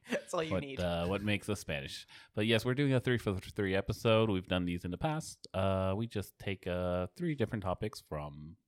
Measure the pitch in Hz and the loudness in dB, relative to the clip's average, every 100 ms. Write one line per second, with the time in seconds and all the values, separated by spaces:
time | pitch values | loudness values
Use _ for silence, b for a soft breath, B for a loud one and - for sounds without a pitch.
0 | - - - 175 160 - 143 131 87 85 | -6 -6 -2 -4 -2 -2 -4 -4 -2 0
1 | 87 101 104 101 - 101 - 71 69 - | 0 0 0 0 -2 -4 -4 -6 -6 -10
2 | - B B 107 110 110 123 127 143 127 | -14 B B 0 4 4 4 2 4 4
3 | 131 120 110 92 - - 98 95 - - | 4 2 2 -2 -4 -2 2 2 0 0
4 | 117 110 110 95 90 90 87 87 90 87 | 6 6 6 2 2 0 2 -2 -4 -2
5 | 156 156 - - - 95 190 95 95 98 | -2 -2 -6 -14 -4 0 2 2 2 0
6 | 117 104 92 - 104 95 90 90 90 90 | -2 -4 -6 -8 -6 -4 -2 0 2 0
7 | 90 - 170 139 107 110 92 90 107 - | -2 -4 -4 0 -2 -2 -2 -2 -4 -8
8 | - 76 73 73 76 90 | -8 -8 -8 -10 -14 -16